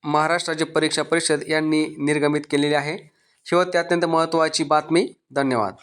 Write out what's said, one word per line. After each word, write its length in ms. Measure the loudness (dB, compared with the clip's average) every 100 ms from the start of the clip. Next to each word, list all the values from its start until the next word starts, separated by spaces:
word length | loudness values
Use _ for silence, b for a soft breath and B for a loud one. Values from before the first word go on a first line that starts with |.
महाराष्ट्र 480 | 0 0 2 0 -2
राज्य 120 | -4
परीक्षा 380 | -2 0 0 0
परिषद 380 | 0 0 0 -2 0
यांनी 380 | -2 2 0 0 -4
निर्गमित 420 | -2 0 2 0 -2
केलेली 240 | -2 0
आहे. 180 | 0 -2
ही 640 | -10 -12 _ _ _ -2
होती 240 | 0 0 -2
अत्यंत 260 | 0 0
महत्त्वाची 600 | 2 2 2 2 0 0
बातमी. 440 | 0 0 2 0 0 -8 _
धन्यवाद. 440 | -2 0 0 -2 -6